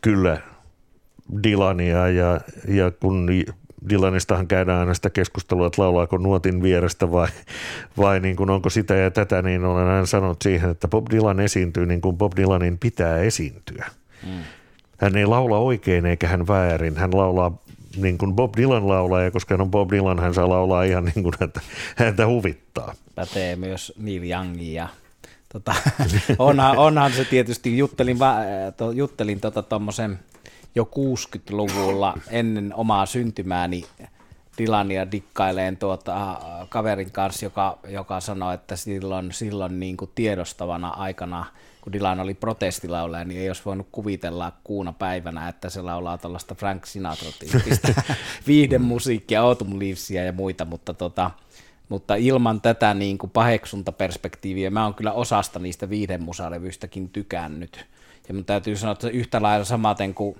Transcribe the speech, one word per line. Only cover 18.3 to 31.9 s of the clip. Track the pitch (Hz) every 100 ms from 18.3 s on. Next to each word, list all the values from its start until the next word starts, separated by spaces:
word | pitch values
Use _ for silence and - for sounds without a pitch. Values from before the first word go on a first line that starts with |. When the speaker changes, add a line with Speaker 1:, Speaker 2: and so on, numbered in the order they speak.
Speaker 1:
Bob | 98 127 107
Dylan | 131 120 98
laulaa, | 95 90 92
ja | 90
koska | - -
hän | 92
on | 95
Bob | 101 95
Dylan, | 101 95 90
hän | 87
saa | 87 90
laulaa | 92 92 90
ihan | 95 90 87
niin | 107
kuin | 87 -
häntä, | 92 - - - - -
häntä | 117 101 110
huvittaa. | 120 98 - _ - - - - -
Speaker 2:
Pätee | 92 98 92 90
myös | 92 90 - -
Neil | 107 95
Youngiin, | 87 87 92 87 85
ja | 80 85 - - _ - - _
tota, | 107 - 104 143 - 117
<laughs> | 98 - 110
onhan, | 131 143 135 135
onhan | 156 151 139
se | 127 131
tietysti, | 127 120 117 123 120
juttelin | 139 - 127 123
va-, | 131 110 104 98 95 -
to-, | 113
juttelin | 120 139 - 107 98
tota | 110 107
tommosen | 101 107 104 104 110 92 - - - - - 120
jo | 110
kuuskytluvulla | - 135 123 - 98 - 104 101 98 95